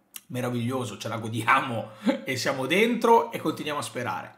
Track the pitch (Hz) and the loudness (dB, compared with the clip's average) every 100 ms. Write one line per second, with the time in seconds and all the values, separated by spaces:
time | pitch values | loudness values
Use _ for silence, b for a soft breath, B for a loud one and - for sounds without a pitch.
0 | _ - - 123 123 123 117 131 113 98 | _ -20 -10 -4 -2 -2 -2 -2 -4 -6
1 | 110 113 110 113 - 135 135 113 - B | -6 -6 -4 -2 2 2 2 -4 -6 B
2 | 208 - - 127 151 135 131 180 233 233 | -2 0 -2 -2 0 0 2 4 4 4
3 | 233 233 233 170 160 151 147 147 127 127 | 6 6 4 -4 -4 -4 -4 -4 -4 -6
4 | 110 90 - | -4 -4 -8